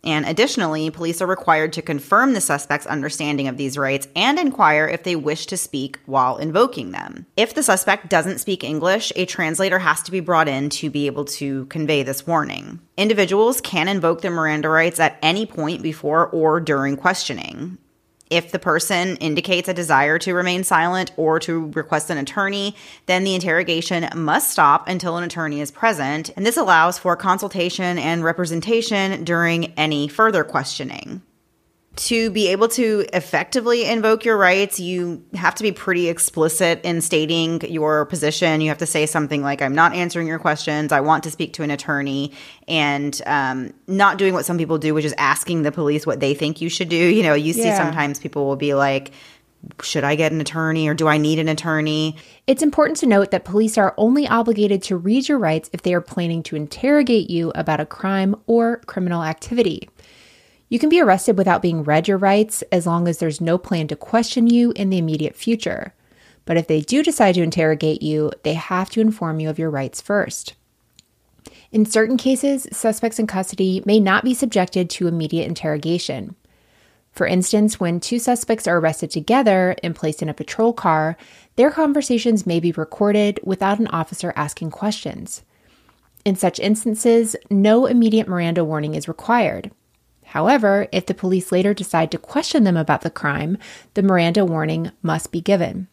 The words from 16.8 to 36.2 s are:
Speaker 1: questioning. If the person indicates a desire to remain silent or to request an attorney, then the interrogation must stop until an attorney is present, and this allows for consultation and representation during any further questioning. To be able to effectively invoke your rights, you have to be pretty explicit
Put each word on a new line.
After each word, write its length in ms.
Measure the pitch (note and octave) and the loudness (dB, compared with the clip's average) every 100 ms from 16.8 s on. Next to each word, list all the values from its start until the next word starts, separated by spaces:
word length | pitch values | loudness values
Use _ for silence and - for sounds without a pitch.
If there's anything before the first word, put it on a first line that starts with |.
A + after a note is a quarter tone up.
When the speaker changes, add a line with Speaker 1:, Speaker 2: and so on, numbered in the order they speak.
| C#3 C#3 | 0 0
Speaker 1:
questioning. 840 | F3+ F#3 - G#2+ - - E3+ F#3 _ _ _ _ _ | -2 -2 -6 -8 -12 -12 -12 -14 _ _ _ _ _
If 200 | E3+ E3+ | -2 -2
the 60 | F3+ | -4
person 600 | F#3 D#3+ - F#3 F#3 F3+ | 0 -2 0 -2 -2 -4
indicates 520 | D#3+ D3+ F#3+ F3+ F3 | -2 -2 -2 -2 -2
a 40 | |
desire 440 | F3 D#3+ C3+ D3 E3 | -6 0 2 4 0
to 160 | F#3+ | 0
remain 300 | F3+ F3+ F3+ | -2 0 -2
silent 480 | F#3 F3 E3+ F#3 F3+ - | 2 2 2 0 -4 -2
or 240 | D#3 D#3+ | 0 0
to 260 | D#3+ E3 D#3+ | -2 -4 -4
request 360 | D3+ D3+ D#3 D3+ | -8 -2 -4 -2
an 80 | D#3+ | -6
attorney, 580 | C#3 - G3 G3+ G3 G3+ - - - | -6 -4 -4 -4 -6 -8 -20 -14 -2
then 180 | F3+ | 0
the 120 | G3 F#3 | 0 -2
interrogation 720 | F3 E3 E3+ E3 E3 F3 E3 E3 | 0 0 0 -4 -2 -4 -4 -4
must 340 | D#3 F#3 - | 0 0 0
stop 400 | - D3+ C#3+ - | 4 4 4 2
until 280 | F#3 F3 E3+ | -6 -4 -6
an 60 | |
attorney 380 | F3 E3+ D#3 D3 | -6 -6 -6 -6
is 80 | C#3+ | -8
present, 640 | - A3+ E3+ C#3 D3+ D#3 - | -2 -2 0 -4 -4 -8 -4
and 80 | |
this 140 | G#3 C4 | -2 0
allows 400 | G#3+ E3 E3+ F3 | 4 4 4 2
for 180 | F3+ E3+ | -2 0
consultation 840 | F#3+ F#3+ G3+ G3 F3 F3+ F3+ F3 | 0 -2 -2 -4 -4 -2 -4 -2
and 240 | C#3 E3+ | -2 0
representation 1000 | E3 E3 F3 E3 G3+ A#3 A3+ G3+ F#3+ F#3+ E3 | 0 -2 -4 -4 0 0 0 -2 -2 -4 -2
during 480 | E3+ E3+ E3+ E3+ | 0 2 0 -2
any 340 | - D#3 D3 D3 | -2 -2 0 -4
further 360 | - A3 G3 | 2 4 4
questioning. 800 | D3+ D#3+ C3+ - C3 - - F#3 _ _ _ _ _ _ _ - | 2 -4 -4 -8 -10 -12 -14 -16 _ _ _ _ _ _ _ -10
To 320 | - A3+ A3+ | -2 0 0
be 200 | G3 F#3+ | 0 0
able 180 | F#3+ A3+ | 2 2
to 360 | A3+ A3+ G#3+ - | 2 2 2 0
effectively 720 | F3+ - - - C4 A#3 A#3+ A3+ | -4 -2 -4 -2 -2 0 0 0
invoke 400 | A#3 A3 A3 A3+ | 0 2 2 2
your 100 | G#3+ | 4
rights, 460 | F#3 F#3+ G3 G3 | 4 4 0 -4
you 420 | F3+ F3+ F3 E3 - | -4 -4 -4 -8 -10
have 220 | - F3+ - | -2 -2 0
to 80 | |
be 80 | G#3+ | -4
pretty 380 | F#3+ - F3 E3+ | -2 -2 0 0
explicit 720 | E3 | 0